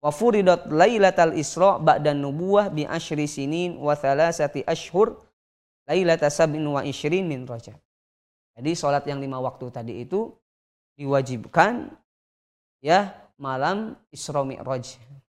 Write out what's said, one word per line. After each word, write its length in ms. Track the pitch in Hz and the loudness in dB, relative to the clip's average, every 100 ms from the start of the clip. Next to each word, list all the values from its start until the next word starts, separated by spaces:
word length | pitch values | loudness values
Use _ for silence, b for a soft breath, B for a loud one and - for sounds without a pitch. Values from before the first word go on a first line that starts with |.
Wa 80 | 147 | -4
furidat 560 | 147 233 214 185 175 - | 2 2 4 4 2 2
lailatal 640 | 151 190 233 190 185 165 | 4 4 6 4 6 2
isra 480 | 160 143 - 190 180 | 2 -4 2 4 4
ba'da 320 | 160 143 147 | 4 4 2
nubuwah 560 | 143 143 143 180 202 202 | 0 -2 -4 2 2 2
bi 160 | 151 | -4
ashri 400 | 147 160 - 151 | -4 -6 -4 -4
sinin 560 | 147 143 139 165 180 165 | -4 -4 -4 -4 -4 -4
wa 160 | 143 147 | -2 0
thalathati 640 | 135 139 165 165 143 143 - | 0 2 2 0 -4 -4 -4
ashhur 480 | 165 - 170 220 - _ _ _ _ _ _ - | -4 -2 2 2 0 _ _ _ _ _ _ -2
lailata 400 | 170 175 160 147 | 0 2 2 2
sab'in 320 | 147 160 151 | 2 0 2
wa 240 | 151 143 | -2 -2
ishrin 400 | 139 135 151 180 | -4 -4 -2 -2
min 240 | 185 135 127 | -2 -6 -10
Rajab. 320 | 117 - 110 _ _ _ _ _ _ _ | -14 -14 -20 _ _ _ _ _ _ _
Jadi 180 | - 135 170 | -8 -4 -2
sholat 280 | 147 143 139 | 0 0 -2
yang 120 | 139 | -8
lima 200 | 135 131 | -6 -6
waktu 240 | 127 - 123 | -6 -8 -12
tadi 320 | 120 117 101 | -10 -10 -10
itu 240 | 123 190 226 - _ _ _ _ _ _ | -4 -4 -4 -10 _ _ _ _ _ _
diwajibkan 880 | 139 139 127 123 - 170 190 240 - - _ _ _ _ _ _ _ _ | -2 -2 -2 -8 -2 4 4 2 -10 -18 _ _ _ _ _ _ _ _
ya 320 | 139 180 196 - _ _ | 2 2 2 -10 _ _
malam 560 | 139 131 147 196 220 - _ | -6 -2 -2 -2 -6 -12 _
Isra 320 | - - 147 | -16 -6 -4
Mi'raj. 560 | 135 131 127 131 117 - _ 139 _ | -4 -6 -6 -8 -8 -18 _ -20 _